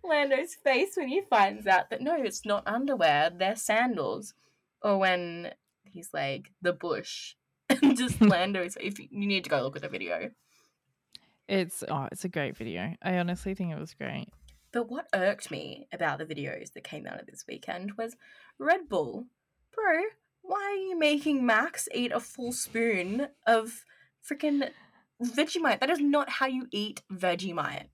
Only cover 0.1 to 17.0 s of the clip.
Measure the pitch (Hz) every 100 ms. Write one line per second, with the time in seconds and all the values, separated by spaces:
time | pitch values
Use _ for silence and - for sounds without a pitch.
0.1 | 294 277 269 339 - 277 262 381 - 269
1.1 | 320 392 220 196 208 208 185 - 208 262
2.1 | 330 226 - 214 202 - 226 277 247 165
3.1 | 143 160 175 190 220 - 214 247 196 139
4.1 | - 208 _ _ _ _ _ 214 196 190
5.1 | 180 175 170 170 - _ _ _ 175 175
6.1 | 156 139 139 - _ 175 175 175 107 -
7.1 | - - - _ _ _ 269 285 247 247
8.1 | - 214 180 190 196 180 - 202 202 -
9.1 | 202 202 190 180 147 131 135 139 95 90
10.1 | 82 92 _ _ _ _ _ _ _ _
11.1 | - _ _ - 196 170 - - 151 135
12.1 | - 185 165 139 - 113 87 104 170 -
13.1 | 180 175 175 196 190 180 151 156 - 135
14.1 | 135 - - - _ _ 240 233 262 -
15.1 | 190 185 202 - 151 78 - - - 165
16.1 | 139 156 151 139 - - - - 156